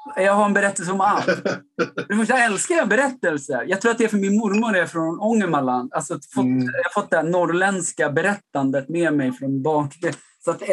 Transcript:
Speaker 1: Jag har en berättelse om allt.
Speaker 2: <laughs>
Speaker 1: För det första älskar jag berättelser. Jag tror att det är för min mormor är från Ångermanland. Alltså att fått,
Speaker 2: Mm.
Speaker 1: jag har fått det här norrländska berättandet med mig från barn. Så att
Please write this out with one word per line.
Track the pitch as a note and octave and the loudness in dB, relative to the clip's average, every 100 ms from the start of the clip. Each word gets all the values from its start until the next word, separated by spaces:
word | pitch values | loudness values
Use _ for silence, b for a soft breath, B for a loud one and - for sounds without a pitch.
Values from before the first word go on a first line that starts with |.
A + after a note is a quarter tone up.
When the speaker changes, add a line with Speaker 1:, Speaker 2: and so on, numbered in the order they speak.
| - - | -10 0
Speaker 1:
Jag | F#3+ | 2
har | G3+ G#3 | 4 4
en | |
berättelse | G3+ G3+ G3+ E3+ | 2 0 -2 -4
om | G3 | 0
allt. | G#3 F#3+ | 2 2
Speaker 2:
<laughs> | |
Speaker 1:
För | F#3+ D#3 G3 D3+ - - D#3+ - - | 0 -2 -4 -6 -10 -6 -4 -4 -4
det | G#3 | -2
första | G#3+ B3+ | 2 2
älskar | A#3 F#3+ - | 2 0 0
jag | E4+ A#3 | 0 2
berättelser. | G#3+ C#4 B3+ F3+ D3 - B2+ C3 | 2 2 0 -2 -2 -4 -4 -2
Jag | G3 | 0
tror | A#3 | 0
att | A#3 | 2
det | |
är | A3 | 2
för | G#3 | 2
min | G3 G#3 | 2 2
mormor | A3 G3+ A#3 F#3+ | 2 0 2 0
är | E3+ | 0
från | E3+ E3 E3 | -2 -4 -2
Ångermanland. | G#3+ A3+ F#3 D3 C3 B2+ B2 | 0 2 2 0 0 0 -2
Alltså | D#3+ - | -6 -6
att | D#3+ - | -10 -6
fått, | - | -2
Speaker 2:
Mm. | B2+ C3 | 0 2
Speaker 1:
jag | B2 B2 | 0 -2
har | - G3+ | -2 -4
fått | G3+ | 0
det | E3+ | 0
här | |
norrländska | D#3 F3+ E3 E3+ F#3+ F#3+ E3+ - D3+ | 2 0 2 2 0 0 -6 -2 0
berättandet | C#3+ F3+ G#3 _ C#3+ C3+ C3+ C3+ | 2 0 -2 _ -2 0 -2 -2
med | E3+ E3 | 0 2
mig | D3 C3 | 2 0
från | B2+ C3+ C#3 | -2 -4 -2
barn. | C#3+ D3+ C#3+ - E3+ C3+ B B | 0 0 -2 -4 -6 -6 B B
Så | - | -4
att | E3 G3+ | -4 2